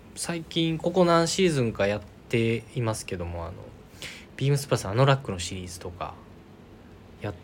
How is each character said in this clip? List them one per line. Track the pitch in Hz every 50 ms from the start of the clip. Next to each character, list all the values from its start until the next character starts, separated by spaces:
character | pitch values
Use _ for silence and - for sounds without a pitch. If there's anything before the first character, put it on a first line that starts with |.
| - - -
最 | - - - 170 170 165
近 | - - 170 165 165 165 156
こ | - 175
こ | 175 185 180
何 | 175 170 165 165 165
シ | - - 190
ー | 175 151
ズ | 135 120
ン | 113 104
か | - 98
や | 101 104 104
っ | - - - - - -
て | - 117 113 113 117 113 113 - -
い | 131
ま | 117 110 107
す | - -
け | - 98
ど | 87 87
も、 | 85 85 85 82
あ | 82
の、 | 92 - - - - - - - - - - - - - - - -
ビ | - 131 135
ー |
ム | 143 139
ス | 143
プ | - 127
ラ | 113
ス | -
ア | 95 101
ノ | 120 135
ラ | 143 139
ッ | 135
ク | - -
の | 98 90
シ | 87 - 95
リ | 92 90
ー | 87
ズ | - -
と | - 90
か、 | 87 - - 82 - - - - - - - - - - - - - - - - - - - - - -
や-、 | - 107 - -